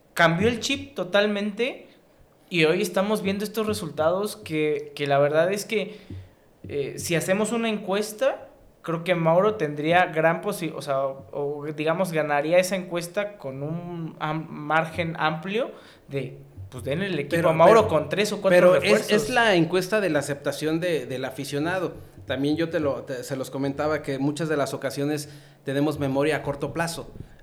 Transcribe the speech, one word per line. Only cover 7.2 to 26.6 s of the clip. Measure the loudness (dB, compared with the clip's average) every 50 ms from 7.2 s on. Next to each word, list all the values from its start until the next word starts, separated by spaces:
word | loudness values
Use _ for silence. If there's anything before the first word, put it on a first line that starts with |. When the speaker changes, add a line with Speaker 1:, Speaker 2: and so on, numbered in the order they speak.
| 0 0 0 0 0 0
Speaker 1:
una | 0 -2 -2 -2
encuesta, | -2 -4 -4 -2 -2 -2 -2 -4 -4 -2 0 0 0 -2 -10 -18 -20 -20 -20 -20 _ _
creo | -8 -6 -6 -4 0
que | 0 0
Mauro | 2 4 4 4 6 4 4 2
tendría | 0 -2 -4 -2 -2 0 4 6 6 6
gran | 4 2 2 4 4 4 2
posi-, | -2 -4 -4 -4 -4 -6 -6
o | -6
sea, | -4 -2 -2 0 0
o, | -2 -4 -6 -14 -12
o | -6 -4 -4 -4 -4 -6 -6 -8 -6
digamos, | -2 0 0 0 0 0 -2
ganaría | 0 -2 0 2 2 0 2 4 4 4
esa | 4 4 0
encuesta | -4 -6 -4 -6 -6 -6 -4 -4 -4 -4 -4 -6 -10
con | -12 -10 -10 -8 -8
un | -6 -6 -8 -8 -8 -10 -8 -8 -10 -8 -6
am-, | -6 -4 -4 -4 -6 -8
margen | -10 -10 -4 0 2 2 2 0 -2 -6 -4 -4 -4 -2
amplio | -2 -2 -2 -2 -6 -6 -4 -4 -4 -4 -8 -16 -20 -20 -20 -20 _ -10
de, | -8 -8 -8 -8 -12 -16 -20 -20 -18 -18 -18 -16
pues, | -14 -10 -6
denle | -4 -4 -2 -2 -4
el | -4 -4
equipo | -4 -2 0
Speaker 2:
Pero, | 2 2 4
Speaker 1:
a | 6
Mauro | 8 8 10 10 8
Speaker 2:
pero, | 6 6
Speaker 1:
con | 2 0 0 0
tres | 0 0 0 -2
o | -2 0
cuatro | 2 6 6
Speaker 2:
pero | 8 8 8 8
es, | 6 6
Speaker 1:
refuerzos. | 4 4 4 4 4
Speaker 2:
es | 2 2 2 2
la | 2 2 4 4 6
encuesta | 4 4 4 2 0 0 0 0 0
de | 2 2
la | 2 0
aceptación | 0 -2 -6 -4 -4 -4 -4 -2 -2 -2 -2 0
de, | 0 0 -2 -2 -4 -4
del | -6 -6 -6
aficionado. | -8 -8 -8 -10 -6 -4 -4 -2 -2 -2 -2 -4 -4 -6 -8 -18 -20 -20 -16 -8 -6
También | -4 -2 0 0 0 0
yo | 0 -2
te | -2 -2
lo, | 0 0 -2 -4 -6
te, | -8 -10 -8 -8
se | -6 -6
los | -6 -6 -6
comentaba | -4 -4 -4 -2 -2 -2 -2 0 0 -2 -2
que | -4 -4 -2
muchas | -2 -2 -2 -2 -2 -2
de | 0 0
las | 0 -2 -4
ocasiones | -6 -6 -6 -4 -2 -2 -2 -2 -4 -6 -10 -14 -20 -20 -20 -20 _ -8
tenemos | -4 0 0 0 0 0 -2
memoria | -2 -2 0 0 0 2 0 -2
a | -2
corto | -4 -6 -4